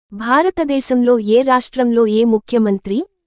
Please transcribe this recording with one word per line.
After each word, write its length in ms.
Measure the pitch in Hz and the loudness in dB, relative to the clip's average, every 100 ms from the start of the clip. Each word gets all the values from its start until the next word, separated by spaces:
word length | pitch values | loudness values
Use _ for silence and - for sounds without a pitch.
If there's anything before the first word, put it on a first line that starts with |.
| _ | _
భారతదేశంలో 1040 | 202 226 269 359 349 294 269 - 254 240 247 | -10 -2 0 0 -2 -2 -2 0 0 2 0
ఏ 240 | 208 226 | 2 2
రాష్ట్రంలో 640 | 269 254 - 254 247 233 226 | 2 0 -2 -4 0 2 2
ఏ 180 | 214 | 2
ముఖ్యమంత్రి, 720 | 233 220 - 240 214 196 196 214 381 _ | 2 0 -2 -2 0 -2 -4 -6 -6 _